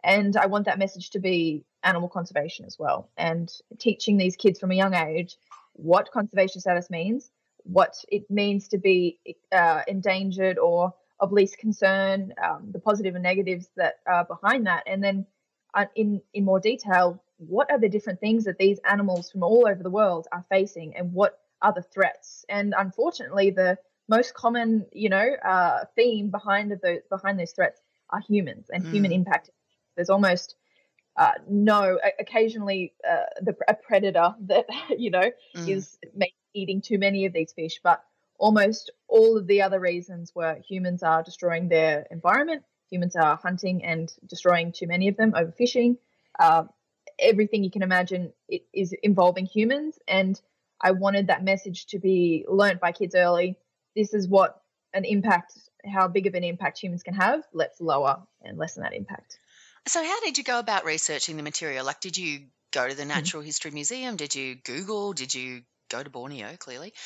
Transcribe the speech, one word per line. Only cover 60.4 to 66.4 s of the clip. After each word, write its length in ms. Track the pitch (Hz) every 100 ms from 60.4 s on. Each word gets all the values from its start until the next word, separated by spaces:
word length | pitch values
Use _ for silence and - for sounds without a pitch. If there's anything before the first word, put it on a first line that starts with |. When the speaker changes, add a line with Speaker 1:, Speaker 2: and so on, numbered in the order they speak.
Speaker 2:
go 140 | 254 240
about 240 | 226 202 160
researching 520 | 156 - 151 - 156
the 60 |
material? 420 | 147 - 160 131 131
Like, 140 | 151
did 180 | 185 180
you 300 | 175 143 135 _ _
go 160 | 143 127
to 80 | 139
the 100 | 143
Speaker 1:
Mm. 40 |
Speaker 2:
Natural 340 | 143 151 160
History 280 | 151 151 160
Museum? 440 | 147 147 254 254 208
Did 180 | 147 139
you 200 | 131 127
Google? 580 | - 131 190 214 202
Did 200 | 185 127
you 280 | 127 127 127 123 _ _
go 120 | 117
to 80 | 139
Borneo, 460 | 123 127 143